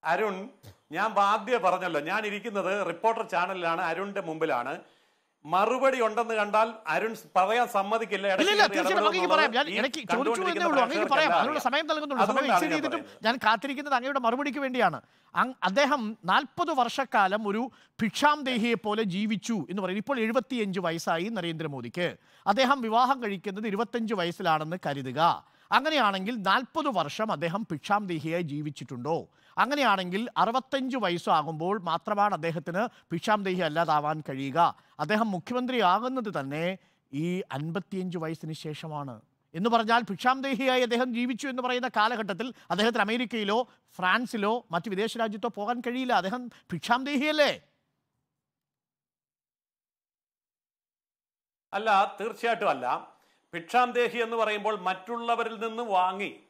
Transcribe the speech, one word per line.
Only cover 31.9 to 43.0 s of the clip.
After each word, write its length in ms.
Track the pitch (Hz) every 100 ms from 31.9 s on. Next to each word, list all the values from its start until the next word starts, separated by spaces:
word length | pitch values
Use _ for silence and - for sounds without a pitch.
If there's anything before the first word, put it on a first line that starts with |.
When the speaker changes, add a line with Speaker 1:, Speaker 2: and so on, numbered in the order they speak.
| 165 - 208 208
Speaker 2:
അദ്ദേഹത്തിന് 540 | 185 165 165 170 175 233 - _
ഭിക്ഷാം 320 | 165 - 214
ദേഹി 180 | 190 180
അല്ലാതാവാൻ 600 | 165 151 165 151 147 156 147
കഴിയുക. 460 | 135 135 139 165 - _ -
അദ്ദേഹം 320 | 151 214 226
മുഖ്യമന്ത്രിയാകുന്നത് 1080 | 185 - 247 254 254 185 190 247 262 220 156
തന്നെ 380 | 139 147 175 190 _ _ _
ഈ 280 | 139 165 180 -
അൻപത്തിയഞ്ച് 640 | 135 156 165 180 190 185 175
വയസ്സിന് 360 | 160 160 160
ശേഷമാണ്. 680 | 156 160 151 160 151 143 110 _ _ _
എന്ന് 160 | 160 214
പറഞ്ഞാൽ, 320 | 233 220 233
ഭിക്ഷാം 400 | 240 190 247 262
ദേഹിയായി 400 | 269 240 262 254
അദ്ദേഹം 320 | 247 233 254
ജീവിച്ചു 340 | 233 247 254 277
എന്ന് 140 | 254
പറയുന്ന 260 | 254 247 247
കാലഘട്ടത്തിൽ 640 | - 214 240 214 180 247 - _
അദ്ദേഹത്തിന് 300 | 180 220 240